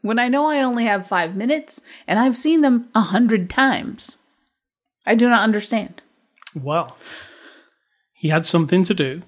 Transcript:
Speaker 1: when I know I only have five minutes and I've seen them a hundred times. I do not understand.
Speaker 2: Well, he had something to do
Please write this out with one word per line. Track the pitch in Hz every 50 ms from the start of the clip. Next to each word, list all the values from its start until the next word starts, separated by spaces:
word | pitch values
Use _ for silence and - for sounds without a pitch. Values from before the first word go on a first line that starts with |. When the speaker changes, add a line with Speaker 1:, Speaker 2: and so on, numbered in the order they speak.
Speaker 1:
when | - - - 233
I | 247 247
know | 254 277 294 311
I | 302 285
only | 262 254 240 240 233
have | 220 202 196 185
five | - 202 175 170 165 185
minutes | 190 214 247 302 311 302 - - - _ - - - _
and | - 175 214
I've | 247 262 233
seen | 247 - 302 330 320
them | 294 269 247 233 240 - -
a | 220
hundred | 214 - - 214 247 220 226 202 180 185
times. | - - 269 269 202 - 78 - - - - - - _ _ _ _ _ _ _ _ _ _ _ _ _ _ _ _ _ _
I | - 220
do | 226 240 247
not | 240 214
understand. | 202 220 208 208 208 - 233 220 - - - - _ _ _ _ _ _ _ _ - - -
Speaker 2:
Well, | 156 131 143 151 170 151 123 - _ - - - - - - - - - - - - _ _ _ _ _ _ _ _ _ _ _
he | _ - 151
had | 156 165 160
something | - - 170 160 139 175 185 185
to | - 208
do | 175 147 131 135 170 -